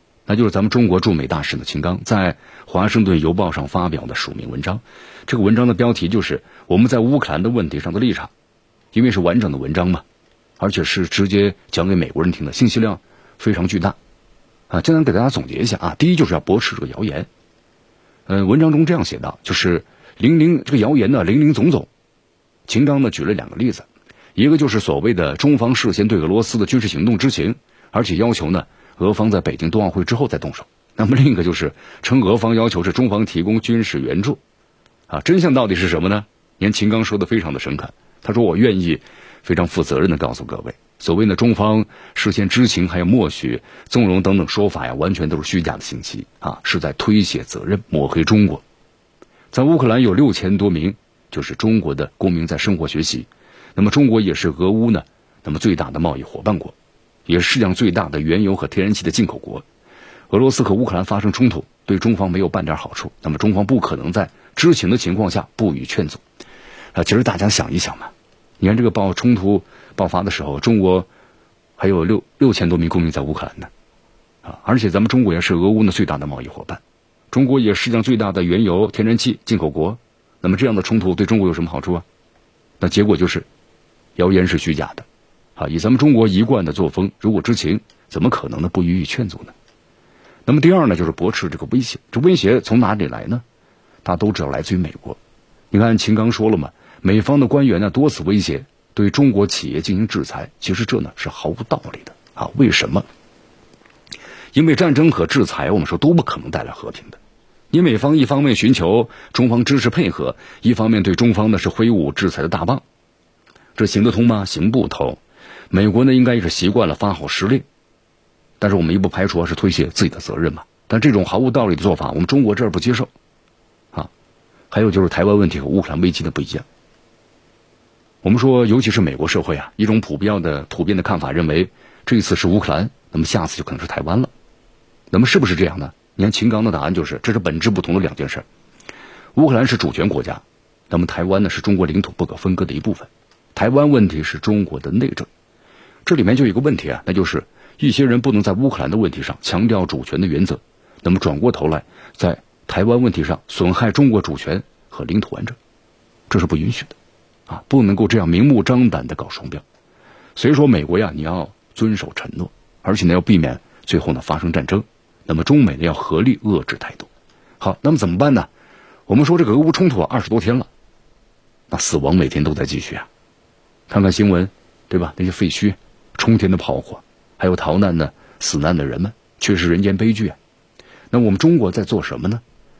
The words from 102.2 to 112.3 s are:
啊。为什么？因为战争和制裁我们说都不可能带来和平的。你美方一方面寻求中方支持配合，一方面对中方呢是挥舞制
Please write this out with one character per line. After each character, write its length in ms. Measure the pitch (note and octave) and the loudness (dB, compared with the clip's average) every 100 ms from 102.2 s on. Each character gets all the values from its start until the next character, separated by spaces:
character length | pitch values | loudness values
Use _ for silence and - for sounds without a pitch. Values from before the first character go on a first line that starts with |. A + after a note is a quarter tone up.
| _ | _
啊。 160 | - - - | -12 -8 2
为 160 | B2+ | 2
什 160 | - - | 2 0
么？ 160 | - - - _ _ _ _ _ - _ _ _ - - - - | -4 -6 -16 _ _ _ _ _ -20 _ _ _ -20 -20 -20 -4
因 120 | A#3+ E3 | 2 2
为 80 | |
战 200 | C3+ F3 | 4 2
争 180 | C3+ D#3 | 4 4
和 140 | - E2 | 2 0
制 180 | C3+ | 0
裁 260 | F#2 - C#2 | 0 -2 -2
我 60 | G2+ | -2
们 100 | D2 | -2
说 120 | F2 | 0
都 160 | D3 | 4
不 100 | E3+ | 4
可 160 | - - | 2 -6
能 100 | - | -8
带 140 | - | -8
来 80 | - | -8
和 180 | - - | -12 -14
平 200 | - - | -16 -20
的。 80 | - _ _ _ _ _ | -20 _ _ _ _ _
你 140 | D#3+ | 2
美 160 | F3 A2+ | 2 2
方 180 | C#3+ D#3 | 2 2
一 80 | |
方 180 | B2+ C#3+ | 2 2
面 140 | D3 A2 | 2 2
寻 160 | G#2 | 2
求 380 | - E2+ A2+ - - - | 2 2 0 0 -8 -8
中 160 | - B2 | 0 2
方 140 | A#2+ | 2
支 140 | A#2 C#3 | 2 0
持 120 | A#2+ | 0
配 200 | D#3+ F#2+ | 0 -2
合， 240 | - B1+ - - - | -2 -6 -8 -18 -4
一 120 | - | 0
方 160 | A2+ A2 | 2 2
面 140 | G#2+ | 2
对 100 | F#2+ | 2
中 200 | F2 A#2+ | 2 2
方 180 | G2+ A2 | 2 0
呢 60 | G2 | 0
是 100 | F2+ | -2
挥 220 | - A2+ | 0 0
舞 200 | G#2 C#2+ | 2 0
制 200 | - F#2 | -2 -4